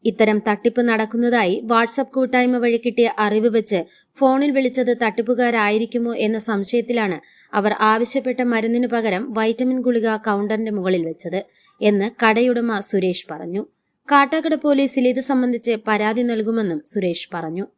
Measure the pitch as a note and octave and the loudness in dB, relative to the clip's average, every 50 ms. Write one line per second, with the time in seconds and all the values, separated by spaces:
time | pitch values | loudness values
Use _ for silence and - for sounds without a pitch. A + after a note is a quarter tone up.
0 | _ G#3+ G3 - A3+ G#3+ G#3+ G#3+ G#3 A3 G#3 G#3 - A#3+ A#3 B3 A#3+ A#3+ A3+ G#3+ | _ -2 2 2 2 2 2 0 0 0 -2 0 0 0 0 2 0 0 0 0
1 | A3 G#3+ A3 A#3 A#3+ A#3+ A#3 A#3 G#3+ F3+ F#3 - - A3 A#3 A3+ A#3 A3+ - - | -2 -2 -2 -2 0 2 2 2 2 2 0 -2 -2 0 2 2 2 0 0 -4
2 | C4+ C4 - C4 C4 B3+ B3+ B3 B3 B3 B3 B3 A#3 A#3+ A#3 A#3 A#3 B3 A3+ - | -4 -2 0 -2 -2 2 2 2 2 2 2 2 2 0 0 0 -2 -2 2 2
3 | A#3 A3+ - - G#3+ G#3 G#3 A3 G#3+ A#3+ G#3+ A#3 G#3+ - G#3 F3+ D#3+ - _ _ | 2 2 2 0 0 2 2 2 2 2 2 2 0 0 -2 -2 -2 -4 _ _
4 | _ _ _ - C#4 C4 C4 C4+ C#4+ D4 C4+ C4+ C4 B3+ B3+ B3+ B3 A3+ A#3+ A#3+ | _ _ _ 2 2 4 4 4 2 2 2 2 0 0 0 0 0 0 0 0
5 | A#3+ A3 G#3+ A#3 A3+ A3 B3 A3+ B3 A#3+ A#3 A3+ G#3 G#3 G#3 G#3+ A#3 A3+ - A#3+ | 0 -2 0 -2 -2 0 0 2 2 2 2 2 2 2 2 0 -2 -2 -2 -2
6 | A#3 A#3 A#3 - G#3+ G#3+ A3 A3 A3 - A3 G3+ G3+ - - A#3+ A3+ A#3+ A#3+ A#3 | -2 -2 -2 -2 -2 -2 -2 -2 -2 -2 -2 -4 -2 -2 -2 -2 0 0 -2 -2
7 | G#3+ G3 F3 D3+ _ _ _ _ _ _ - - F#3+ G#3 G3+ - G#3 A3 A3 A3+ | 0 -2 -4 -6 _ _ _ _ _ _ -4 0 0 0 0 2 2 2 2 2
8 | A#3+ A3+ - C#4 - C4 B3+ B3+ B3+ A#3+ A#3 A3+ G#3+ A#3 A#3 A#3+ B3 A#3 G#3+ A#3 | 0 0 -2 -2 -2 -2 -4 -2 -2 0 0 0 0 0 0 0 0 0 0 0
9 | A3 A3+ F#3 F#3 A#3 - A3 A3 A3 A3+ A3+ - B3+ B3+ B3+ B3+ A#3+ B3+ A#3+ A3+ | 0 0 -2 -2 -4 -4 -4 -2 0 0 0 0 0 -2 0 0 0 0 0 2
10 | G#3+ A3+ A3 G#3+ - A3+ G#3 G3 G3+ G#3 A3 G#3+ A3+ A3 G#3 G3+ F3+ F#3+ F#3 F3+ | 0 0 -2 -2 -2 -2 -2 0 0 -2 -2 -2 -2 -2 -4 -2 0 0 0 0
11 | E3 E3 D#3+ - - F3 E3+ F#3+ G3+ _ _ _ _ _ _ _ - G#3 G#3 G3+ | 0 -4 -6 -8 -8 -6 -6 -6 -8 _ _ _ _ _ _ _ 0 2 2 2
12 | G3 A#3+ A#3 - A#3 A#3 B3+ A#3 A#3+ B3+ B3 A#3+ A#3+ A#3 A3 G3+ G3 - - G3 | 0 -2 -2 2 2 2 4 4 2 2 2 0 -2 -2 -4 -4 -6 -2 -2 0
13 | F#3 F#3 F3+ - - - D#3+ D#3 F3+ E3+ F3+ G3 - - _ _ _ _ _ _ | 0 0 -2 -4 -8 -10 -12 -12 -10 -8 -6 -6 -8 -8 _ _ _ _ _ _
14 | _ - C#4+ C#4+ C#4 C#4 D#4 D#4+ - E4 D#4 D4 - D4 C#4+ C4+ C#4 B3+ - C4+ | _ 2 4 4 4 4 0 -2 0 0 -2 0 2 2 2 2 2 0 0 2
15 | B3 B3 B3 B3+ B3+ - C#4 B3+ B3+ B3 A#3+ A#3 - A#3 A3+ G#3+ A3 A#3 A3 G#3 | 2 2 0 0 -2 0 0 0 0 0 -2 -2 -2 -2 -2 -2 0 -2 -2 0
16 | G#3 G#3+ G#3+ A#3 B3 A#3+ A#3 A3 G#3+ G#3+ A3+ A3+ A3 F#3+ E3 D3+ - - - G#3 | 0 0 0 0 0 0 0 -2 -2 -2 -2 -2 -2 -2 -4 -4 -8 -6 -6 -4
17 | F#3 F3+ E3+ E3+ - - - E3+ E3 D#3+ D#3+ F3+ G3+ - _ | -2 -2 -4 -4 -8 -10 -8 -8 -8 -6 -6 -8 -8 -10 _